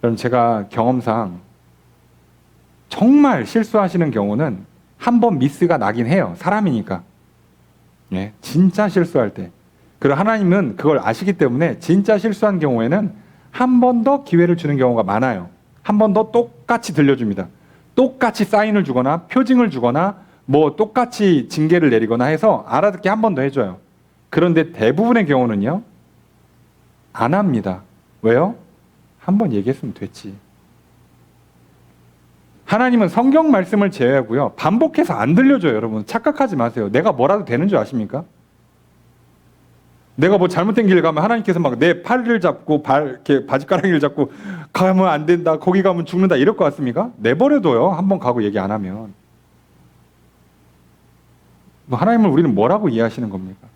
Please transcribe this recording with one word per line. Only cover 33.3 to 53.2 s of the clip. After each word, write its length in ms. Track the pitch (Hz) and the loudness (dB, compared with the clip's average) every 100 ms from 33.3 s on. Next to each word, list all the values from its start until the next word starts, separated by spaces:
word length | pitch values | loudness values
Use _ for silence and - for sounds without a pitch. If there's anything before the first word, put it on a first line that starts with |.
| 294 320 | 4 4
말씀을 380 | 226 180 214 202 | 2 2 0 0
제외하고요, 600 | - 123 135 113 120 127 - | 0 2 2 0 -2 -2 -2
반복해서 580 | 151 220 311 311 339 113 | -2 2 0 0 -2 -2
안 180 | 113 175 | 2 4
들려줘요. 380 | 269 269 170 107 | 4 2 0 -2
여러분, 300 | 113 110 101 | -4 -6 -6
착각하지 500 | 226 - 294 262 156 | -4 -4 -2 -2 0
마세요. 340 | 117 117 104 | -2 -2 -2
내가 200 | 113 190 | 0 0
뭐라도 320 | 147 135 208 165 | 0 0 0 -2
되는 220 | 120 190 | -2 0
줄 100 | 175 | 0
아십니까? 440 | 107 123 107 139 170 _ _ _ _ _ _ _ _ _ _ _ _ _ _ _ _ _ _ - | -2 -4 -6 -8 -10 _ _ _ _ _ _ _ _ _ _ _ _ _ _ _ _ _ _ 0
내가 220 | 165 202 | 2 4
뭐 100 | 180 | 2
잘못된 380 | 175 190 220 214 | 0 0 2 4
길 140 | 180 | 4
가면 220 | 160 156 | 2 0
하나님께서 360 | 190 233 208 175 | 0 -2 -2 -2
막 200 | 151 120 | -2 2
내 220 | 160 175 | 2 2
팔을 380 | - 247 233 226 | -2 -2 0 0
잡고 420 | 170 139 - 151 | 0 -4 -2 -4
발, 240 | 147 135 151 | 0 0 0
이렇게 380 | 127 - 139 - | -8 0 0 0
바지가랑이를 540 | 135 139 180 185 170 | -4 0 -2 2 0
잡고 320 | 143 147 131 - 202 180 151 | 0 -2 -4 -6 -14 -14 -10
"가면 340 | - 185 185 190 | 0 2 4 2
안 180 | 151 156 | 0 0
된다, 320 | 175 165 160 | 0 0 -2
거기 240 | 185 180 | 0 2
가면 240 | 190 170 160 | 2 0 -4
죽는다." 300 | 175 190 147 | 0 2 4
이럴 220 | 139 - | 2 2
것 80 | 156 | -2
같습니까? 460 | 143 127 123 233 - | -2 -6 -4 -6 -4
내버려둬요. 720 | 110 139 269 285 175 117 165 | -2 2 2 2 2 2 2
한 160 | 165 190 | 0 -2
번 120 | 190 | 0
가고 240 | 123 120 | -2 -2
얘기 160 | 104 101 | -2 -2
안 100 | 98 | -4
하면. 420 | 107 95 101 110 95 _ _ _ _ _ _ _ _ _ _ _ _ _ _ _ _ _ _ _ _ _ _ _ _ _ _ - | -6 -6 -10 -14 -20 _ _ _ _ _ _ _ _ _ _ _ _ _ _ _ _ _ _ _ _ _ _ _ _ _ _ -8
뭐, 120 | 123 | -2
하나님을 320 | 180 233 208 | 2 2 4
우리는 240 | 139 165 | 4 2
뭐라고 360 | 101 113 208 202 | 2 2 2 0
이해하시는 400 | 113 113 123 | 0 -2 -4